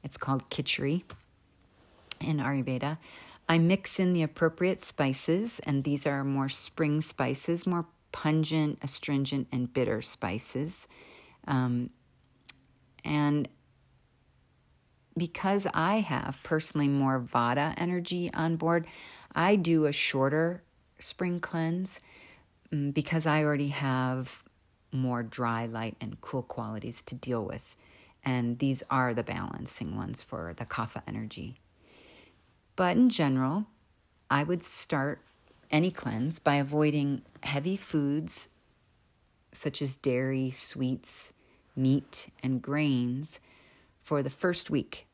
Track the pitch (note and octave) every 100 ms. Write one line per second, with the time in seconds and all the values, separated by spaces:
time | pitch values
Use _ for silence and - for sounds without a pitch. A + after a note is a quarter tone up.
0 | D3 - - C3+ - - - - C#3 F3
1 | - - _ _ _ _ _ _ - -
2 | - - D#3+ D3+ C#3+ C#3 B2+ B2+ C#3 D#3+
3 | - - - - - E3 E3 F#3+ - -
4 | F#3 F3 D3+ - E3 E3 F3+ - - -
5 | C#3 C3+ - F3 A#3 - - C#3 C3+ C#3+
6 | D3 C#3 C#3 C#3 C3+ - - - D3+ D3+
7 | D#3 - B2+ C3+ - E3+ F#3 F3 E3 _
8 | _ - D#3 D#3 D#3 D#3+ D3+ - C#3+ -
9 | - C#3 C3+ C#3 B2 B2+ B2 C3+ B2 A2+
10 | - - G2 G#2 - B2+ D#3 - - -
11 | - - - _ - C3+ B2+ A#2+ B2 _
12 | _ _ _ _ - - _ _ _ -
13 | - D3+ D3 D3 - _ _ _ _ _
14 | _ _ _ _ _ _ _ _ _ _
15 | _ - E3+ - F#3+ G3+ G3 - E3 G#3+
16 | F3+ C3 C#3 C3+ - D#3+ - D3+ C#3+ C#3
17 | C3+ C3 A#2+ B2 A#2+ C3 D3 - F3 F3+
18 | F3 F3 F3 - D#3+ E3 E3 E3+ E3 -
19 | - - - D#3 F3+ G#3 E3 E3 D3+ C#3+
20 | - C3+ C3+ D3+ E3 F3+ _ _ _ -
21 | - - F#3 F3 - E3+ E3 F3 F#3 -
22 | - - - - _ _ _ D#3 C#3+ C#3+
23 | C#3+ D#3+ D#3 D3+ D3+ D3 C#3+ C#3 C#3 B2+
24 | B2+ C3 B2+ - - _ _ _ _ C3
25 | B2+ A#2+ A2+ - A#2+ A2+ A#2 A#2 A2+ -
26 | G2+ - - - - - A2 A2 - A#2
27 | - B2+ C3 A#2+ G2 - - - - -
28 | - _ C3+ B2+ A#2+ A#2+ C#3 B2+ - C3+
29 | B2+ A#2 - F2+ F#2+ - - - - G2+
30 | - - - - E2 E2+ A#2 - A2 -
31 | - G2+ A2 - - B2 _ _ - -
32 | - - - _ _ _ _ - F3+ F3+
33 | B3+ - D3 C3 C3 F3 G#3+ _ _ _
34 | _ _ _ C#3 D3+ F3+ - - - D3+
35 | C#3 - _ _ _ _ _ D3+ F3+ -
36 | B2+ A2 C3+ D#3+ - C#3+ C3+ D3+ D3+ D3
37 | C#3+ C3+ - - - C#3+ D#3+ G3 - D#3+
38 | C#3+ D3 E3 - - _ _ _ _ _
39 | _ _ _ _ _ - D3+ - C#3+ C3+
40 | C#3 B2+ C3 C3+ C3 B2+ - - B2+ C3
41 | - - - _ _ _ _ - C3 C#3
42 | - - - - C3 C3 C3+ D3 D3+ B2+
43 | B2 B2+ D3+ - _ - - - _ _
44 | - D3 C#3 - F3+ F3 - D3 - -
45 | -